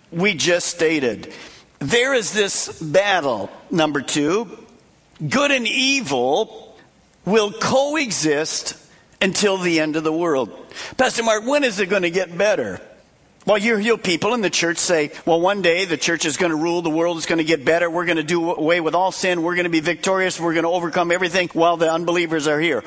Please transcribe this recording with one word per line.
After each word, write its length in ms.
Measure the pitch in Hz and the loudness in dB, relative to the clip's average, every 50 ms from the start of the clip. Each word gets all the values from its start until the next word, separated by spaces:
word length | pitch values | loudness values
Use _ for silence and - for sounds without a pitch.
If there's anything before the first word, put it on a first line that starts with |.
| _ _ | _ _
we 220 | - 165 185 208 196 | -4 0 0 0 0
just 340 | 139 123 170 175 180 170 | 0 2 2 2 2 2
stated. 640 | - - - 165 156 165 151 131 120 104 92 - - - - - - - - - _ _ | -2 -2 0 2 2 2 2 2 0 -2 -2 -10 -16 -16 -18 -20 -20 -20 -20 -20 _ _
There 380 | _ 147 135 196 240 247 269 277 | _ -4 0 2 2 2 2 2
is 160 | 240 202 151 | 0 0 0
this 500 | 185 214 202 190 - - - 381 427 - | 0 0 0 0 0 -4 -4 -4 -8 -10
battle, 680 | 165 151 143 185 202 202 190 175 147 139 117 101 98 - - - - - | -8 2 2 2 4 4 2 2 2 0 -2 -2 -4 -8 -10 -18 -8 -2
number 320 | - 165 156 151 143 143 | 2 2 2 2 2 -2
two. 560 | 123 - - 151 143 151 180 214 233 175 - - - - - - _ _ _ _ _ _ _ - 156 143 | -2 -2 0 0 2 2 0 0 -2 -6 -12 -20 -20 -20 -20 -20 _ _ _ _ _ _ _ -10 -6 -2
Good 220 | - 262 285 285 | 0 2 2 2
and 160 | 277 254 233 | 2 0 0
evil 1080 | 214 202 262 262 262 277 277 226 135 143 123 123 131 147 190 220 - - - - - - - - - _ _ _ _ _ _ - | -2 0 0 2 2 0 0 -2 -2 -2 0 2 2 2 0 -2 -4 -8 -18 -20 -20 -20 -20 -20 -20 _ _ _ _ _ _ -4
will 260 | 180 208 226 208 208 | 2 2 2 2 2
coexist 1200 | - - - - 233 262 277 285 294 320 285 226 175 - 151 156 143 147 160 - - - - - - - - _ - - _ _ - _ | -2 -4 -2 2 2 2 2 2 0 -2 -2 -2 -2 -2 0 2 2 0 0 -2 -4 -6 -6 -8 -10 -12 -20 _ -20 -20 _ _ -4 _
until 360 | 202 196 165 - 202 202 196 | -2 0 0 2 2 2 0
the 220 | 190 180 175 165 160 | 0 0 0 2 2
end 160 | 156 156 147 | 0 0 -2
of 80 | 160 156 | -2 -2
the 80 | 160 | 0
world. 380 | 156 165 175 170 147 135 120 98 - - - - - - - - - | -2 0 0 0 0 0 -2 -4 -8 -18 -20 -18 -16 -14 -14 -10 0
"Pastor 240 | - 254 233 - 240 | 0 0 2 2 0
Mark, 240 | 233 226 214 214 214 | 0 0 0 0 0
when 180 | 247 285 294 285 | 0 0 2 2
is 160 | 247 190 196 | 0 0 -2
it 100 | 202 175 | -2 0
gonna 200 | 202 196 175 170 | 0 0 0 0
get 260 | 165 190 185 165 175 | 0 -2 -2 -2 -2
better?" 460 | 170 196 214 196 156 123 101 90 - - - - - _ _ _ _ _ _ _ _ - | 0 0 2 2 0 -2 -6 -8 -10 -14 -20 -20 -20 _ _ _ _ _ _ _ _ 0
Well, 140 | 185 208 208 | 2 2 2
you 180 | 202 240 226 | 4 2 0
hear 180 | 202 202 240 226 | 2 2 0 0
people 360 | - - 190 175 151 - 208 240 | 0 2 0 0 2 2 0 0
in 80 | 240 | 0
the 80 | 202 170 | 0 0
church 300 | - - 175 170 170 - | 0 0 0 0 0 -2
say, 320 | - - 175 160 151 147 - - - | 0 0 2 0 0 -2 -6 -6 0
"Well, 160 | 175 165 170 | 0 2 2
one 220 | 170 190 202 202 | 2 2 0 2
day 240 | 180 175 165 180 196 | 2 2 2 2 0
the 120 | 180 160 | -2 -2
church 280 | 139 - - 165 151 - | -2 0 -2 0 0 0
is 100 | 160 135 | -2 0
gonna 200 | - 185 170 160 | 0 0 0 0
rule, 260 | 151 160 170 170 175 | 0 0 0 -2 0
the 80 | 170 165 | 0 0
world 300 | 151 160 165 175 170 165 | 0 0 0 0 -2 -4
is 80 | 151 | -2
gonna 160 | - 175 165 156 | -2 0 0 2
get 200 | 160 165 151 127 | 2 0 0 2
better, 260 | 143 160 170 175 170 | 2 2 2 2 0
we're 160 | 160 175 175 | -2 -2 0
gonna 180 | 165 165 160 156 | 0 0 -2 0
do 280 | 147 180 170 165 170 | 0 0 0 0 -2
away 280 | 175 - 156 156 170 180 | -2 0 0 2 2 2
with 160 | 160 156 147 | 2 0 0
all 160 | 175 190 185 | 2 0 0
sin, 320 | - - - 185 180 170 160 | 0 -2 -2 0 0 0 0
we're 120 | 175 175 | 0 0
gonna 140 | 180 180 175 | 0 0 0
be 120 | 165 160 | 0 0
victorious, 580 | 151 175 170 160 - 196 190 190 185 185 160 - | 0 0 -2 -2 -2 0 0 2 0 -2 -2 -2
we're 160 | 165 170 160 | -2 0 0
gonna 160 | 170 160 170 | 0 0 0
overcome 400 | 175 180 170 165 - 190 170 170 | 0 -2 -2 -2 -2 -2 0 0
everything 380 | 170 185 185 175 160 190 180 165 - | 0 0 0 0 0 -2 -2 -2 0
while 240 | 160 165 170 170 | 2 2 2 4
the 140 | 165 170 160 | 2 2 2
unbelievers 560 | 160 165 175 175 170 180 175 160 160 160 139 | 2 0 0 0 0 0 0 0 -2 -2 0
are 120 | 156 151 147 | 0 0 2
here." 240 | 165 170 143 107 - | 0 0 0 -2 -4